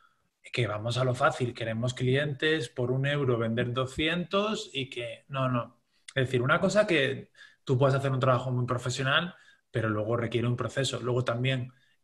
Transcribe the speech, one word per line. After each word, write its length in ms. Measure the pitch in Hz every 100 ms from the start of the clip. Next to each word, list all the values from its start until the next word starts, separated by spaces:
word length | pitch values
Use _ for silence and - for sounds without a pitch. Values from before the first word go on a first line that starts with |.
| _ _ _ _ -
que 160 | - 117
vamos 300 | 104 113 117
a 80 | 127
lo 100 | 127
fácil, 380 | 147 - 120
queremos 400 | - 113 113 123
clientes, 760 | - 127 131 143 127 156 160 -
por 220 | - 123
un 140 | 131 139
euro 300 | 143 131 117
vender 340 | 113 113 120
doscientos 960 | 120 131 - 156 170 170 196 214 208 -
y 160 | 139 131
que, 340 | 120 117 113 -
no, 180 | 139 131
no. 320 | 123 113 - _ _ -
Es 120 | - 127
decir, 160 | 127
una 180 | 127 170
cosa 260 | 185 196 208
que 460 | 160 131 120 - - - _
tú 140 | - 123
puedes 180 | 135 135
hacer 160 | 139
un 80 | 131
trabajo 320 | 131 123 127
muy 140 | 123 123
profesional, 680 | 123 127 127 135 151 175 - - _ _
pero 180 | 117 110
luego 280 | 107 104 120
requiere 300 | 113 120 120
un 100 | 120
proceso. 420 | 110 - 131 120
Luego 220 | 117 123
también, 480 | 123 120 127 131 123 - _ _